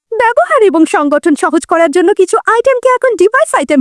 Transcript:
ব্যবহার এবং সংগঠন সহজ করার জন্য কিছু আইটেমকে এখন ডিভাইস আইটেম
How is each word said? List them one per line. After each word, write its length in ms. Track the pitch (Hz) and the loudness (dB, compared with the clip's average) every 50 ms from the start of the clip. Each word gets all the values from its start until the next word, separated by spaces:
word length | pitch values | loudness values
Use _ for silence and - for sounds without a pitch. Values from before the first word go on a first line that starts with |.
| _ _ 453 | _ _ -4
ব্যবহার 480 | 427 494 453 480 508 698 679 640 539 440 392 | -2 -2 0 0 0 0 0 2 2 2 2
এবং 120 | 262 330 320 - - | 2 2 0 0 0
সংগঠন 400 | 359 294 285 285 294 - 339 294 - - | -2 -2 0 -2 -2 0 0 -2 0 0
সহজ 200 | 330 285 330 - - 359 | -2 -2 -2 -2 -2 0
করার 180 | 330 330 330 277 | 0 0 0 0
জন্য 140 | 359 359 349 403 - | 0 0 2 2 0
কিছু 160 | 381 - - 453 - - 440 | 0 0 0 -2 -2 0 -2
আইটেমকে 360 | 466 466 523 523 494 440 508 508 | 0 0 0 0 0 0 0 0
এখন 160 | 494 - 508 453 330 349 | 0 0 0 0 0 0
ডিভাইস 280 | 427 - 539 640 - - - | 0 0 0 -2 -2 -2 -2
আইটেম 220 | 285 - 302 277 | -2 0 2 2